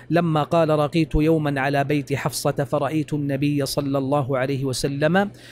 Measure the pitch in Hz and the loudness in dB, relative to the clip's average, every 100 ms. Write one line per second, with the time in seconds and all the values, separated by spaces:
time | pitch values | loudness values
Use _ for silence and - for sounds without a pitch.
0 | - 160 170 156 143 170 156 156 147 170 | -2 0 2 0 2 2 4 2 2 0
1 | 156 151 151 160 147 139 135 143 139 151 | 0 2 4 2 2 0 0 0 0 -2
2 | 135 135 156 - 147 143 139 147 139 156 | -2 -4 -4 -2 -2 -2 -2 -2 -2 -2
3 | 143 151 143 135 147 147 131 - 143 139 | -2 -4 -2 -2 0 0 -2 -2 -2 -2
4 | 131 147 127 135 135 135 135 120 143 139 | 0 0 0 -2 -2 -2 -2 -2 -4 0
5 | 151 180 202 - - | 2 2 0 -4 -20